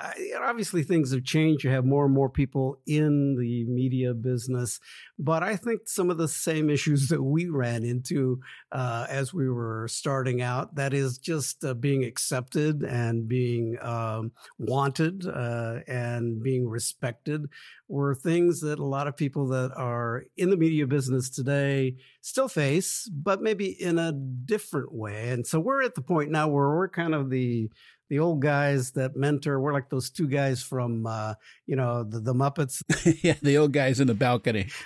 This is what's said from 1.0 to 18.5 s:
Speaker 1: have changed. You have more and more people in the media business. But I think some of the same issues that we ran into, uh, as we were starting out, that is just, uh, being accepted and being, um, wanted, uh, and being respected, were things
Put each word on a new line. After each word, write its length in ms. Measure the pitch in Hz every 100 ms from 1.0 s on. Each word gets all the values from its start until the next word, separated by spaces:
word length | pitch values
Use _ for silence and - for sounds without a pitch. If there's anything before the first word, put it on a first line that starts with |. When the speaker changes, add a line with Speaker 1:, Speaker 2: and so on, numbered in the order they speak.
| 131
Speaker 1:
have 100 | 135
changed. 400 | 131 156 160 147
You 80 | 131
have 140 | 131
more 220 | 131 143 143
and 60 |
more 160 | 135 135
people 520 | - 135 139 131 139 -
in 480 | 151 151 147 139 127
the 240 | 120 120 117
media 480 | 123 131 127 123
business. 640 | 117 123 123 123 127 123 - - - - -
But 280 | 151 160
I 100 | 190
think 280 | 202 233 226
some 260 | - - 180
of 80 | 165
the 80 | 160
same 420 | - 170 156 151
issues 380 | 147 156 143 135
that 120 | 151
we 260 | 135 156 175
ran 360 | 143 120 117
into, 560 | 117 123 127 156 131 127 - - -
uh, 340 | 131 123 117 -
as 240 | 139 131
we 160 | 185 131
were 380 | 120 113 113 113
starting 560 | - 151 135 131 123
out, 320 | 123 123 -
that 180 | 143 139
is 260 | 139 135 127
just, 460 | - 160 - -
uh, 100 | 147
being 280 | 120 139 139
accepted 800 | 120 - - 131 123 160 151 147
and 460 | 135 123 117 117 113
being, 500 | 127 123 117 117 117
um, 520 | 120 117 113 110 113 - - -
wanted, 640 | 110 131 139 135 160 190
uh, 580 | 180 - 120 117 113 120 -
and 560 | 123 120 120 117 113
being 260 | 127 127 120
respected, 800 | 113 - - 123 117 143 151 143 - - - -
were 300 | 139 139 131
things 440 | 170 170 175